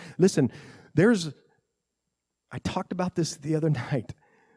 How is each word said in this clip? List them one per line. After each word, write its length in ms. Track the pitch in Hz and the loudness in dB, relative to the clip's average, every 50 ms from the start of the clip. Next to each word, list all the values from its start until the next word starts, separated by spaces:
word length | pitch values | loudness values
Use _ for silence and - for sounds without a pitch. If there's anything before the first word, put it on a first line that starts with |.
| - - - - | -18 -12 0 2
Listen, 320 | 175 196 - 190 131 113 - - - - - - - - - | 2 4 4 2 0 0 -2 -8 -18 -20 -20 -20 -20 -4 2
there's, 380 | 147 185 240 233 185 165 147 - - _ _ _ _ _ _ _ _ _ _ _ _ _ _ _ _ _ _ _ _ _ _ | 4 4 6 4 2 0 -6 -10 -14 _ _ _ _ _ _ _ _ _ _ _ _ _ _ _ _ _ _ _ _ _ _
I 80 | 127 - | -16 -8
talked 340 | - - - 180 190 - | -6 -4 -4 -4 -6 -4
about 220 | 196 180 180 180 - | -4 -4 -4 -2 -2
this 220 | 175 160 - - | -2 -4 -4 -6
the 200 | - - 156 156 | -8 -4 -4 -2
other 140 | 151 160 160 | 0 0 0
<laughs> 220 | 143 120 117 - | 0 0 -2 -2
night. 220 | 147 123 - - - - _ _ _ _ _ _ _ | -4 -4 -4 -6 -14 -18 _ _ _ _ _ _ _